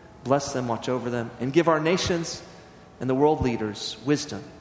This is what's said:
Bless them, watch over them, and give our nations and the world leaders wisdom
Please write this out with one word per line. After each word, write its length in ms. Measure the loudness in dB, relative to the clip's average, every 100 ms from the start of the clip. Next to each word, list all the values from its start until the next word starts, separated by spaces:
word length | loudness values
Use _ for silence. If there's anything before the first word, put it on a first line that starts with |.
| -20 -10
Bless 300 | 0 2 2
them, 160 | -2 -2
watch 200 | -2 -2
over 220 | -2 -2
them, 220 | -2 -4 -4
and 120 | 0
give 140 | 4 4
our 140 | 4
nations 640 | 2 0 0 -2 -2 -8 -12 -20 -20 -20 -20 -6
and 100 | -2
the 40 |
world 280 | 4 4 4
leaders 540 | 2 0 -4 -6 -8 -6
wisdom 400 | 0 0 0 -8 -12 -18